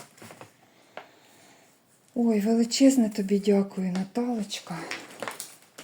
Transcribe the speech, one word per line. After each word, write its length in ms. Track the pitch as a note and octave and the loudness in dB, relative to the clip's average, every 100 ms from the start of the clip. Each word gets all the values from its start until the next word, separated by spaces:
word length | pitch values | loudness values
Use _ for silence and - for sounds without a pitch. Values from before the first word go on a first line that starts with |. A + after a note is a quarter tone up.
| - - - - - _ _ _ _ - - _ _ _ - - _ _ _ _ _ | -18 -20 -20 -20 -20 _ _ _ _ -20 -20 _ _ _ -20 -20 _ _ _ _ _
Ой, 260 | A#3+ A#3 G#3+ | -2 2 2
величезне 680 | G#3 A3+ A#3 - C4+ C4+ G#3+ | 2 2 2 6 6 6 2
тобі 280 | - G3 G3+ | 0 0 2
дякую, 540 | G3+ G3+ G3 - F#3 | 4 4 2 -2 -4
Наталочка. 840 | F3+ F#3+ A#3+ A#3+ A#3 G3 - - E3 E3 - - - - - - - _ - | -4 -4 -4 -4 -4 -6 -10 -10 -12 -10 -12 -14 -12 -12 -10 -16 -18 _ -20